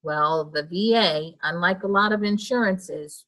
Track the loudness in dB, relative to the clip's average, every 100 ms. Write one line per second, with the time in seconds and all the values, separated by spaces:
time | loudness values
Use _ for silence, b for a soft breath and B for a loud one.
0 | -6 0 2 2 -2 -4 -4 -2 2 4
1 | 4 0 -4 -6 -6 0 0 0 0 2
2 | 2 2 0 0 0 0 2 0 -4 -10
3 | -10 -16